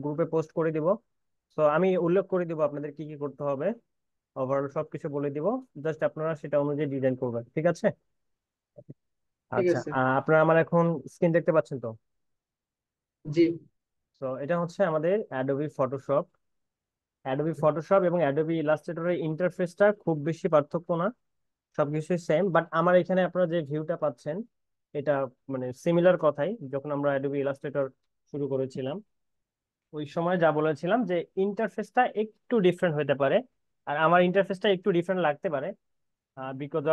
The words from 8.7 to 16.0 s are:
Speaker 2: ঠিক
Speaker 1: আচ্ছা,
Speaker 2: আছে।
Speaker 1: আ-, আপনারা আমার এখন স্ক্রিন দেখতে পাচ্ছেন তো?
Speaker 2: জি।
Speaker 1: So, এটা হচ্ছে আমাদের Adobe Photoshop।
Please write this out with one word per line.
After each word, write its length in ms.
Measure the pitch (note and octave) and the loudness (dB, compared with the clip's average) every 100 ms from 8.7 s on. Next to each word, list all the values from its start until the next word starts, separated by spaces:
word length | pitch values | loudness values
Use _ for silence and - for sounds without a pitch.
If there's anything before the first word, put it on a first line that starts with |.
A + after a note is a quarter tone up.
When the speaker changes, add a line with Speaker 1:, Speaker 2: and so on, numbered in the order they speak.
| - | -20
Speaker 2:
ঠিক 100 | - - _ _ _ _ _ A#2 | -20 -20 _ _ _ _ _ 0
Speaker 1:
আচ্ছা, 220 | F3+ C#3 | 2 0
Speaker 2:
আছে। 100 | D3+ C3 | -2 0
Speaker 1:
আ-, 160 | C3 C3+ | 2 2
আপনারা 200 | D3 D#3 | 4 4
আমার 120 | D#3 E3 | 6 4
এখন 200 | D3+ E3+ E3+ D#3+ - | 4 2 2 0 -8
স্ক্রিন 200 | - F3 E3+ | -2 0 2
দেখতে 160 | E3 D#3 | 2 2
পাচ্ছেন 220 | - C3+ | 0 -4
তো? 60 | A2+ A2 _ _ _ _ _ _ _ _ _ _ _ _ D3+ D#3 | -10 -12 _ _ _ _ _ _ _ _ _ _ _ _ -2 2
Speaker 2:
জি। 100 | E3 - - _ _ _ _ - | 2 0 -12 _ _ _ _ -10
Speaker 1:
So, 80 | C3 C3 | -8 -6
এটা 120 | C#3+ E3+ | -4 -2
হচ্ছে 180 | E3+ - F#3 | -2 -2 0
আমাদের 260 | D#3 E3 G#3 - C3+ | 0 0 0 -2 -4
Adobe 280 | C3+ C#3 D3+ - | -2 -2 -4 -2
Photoshop। 480 | C3 C3 | -2 -4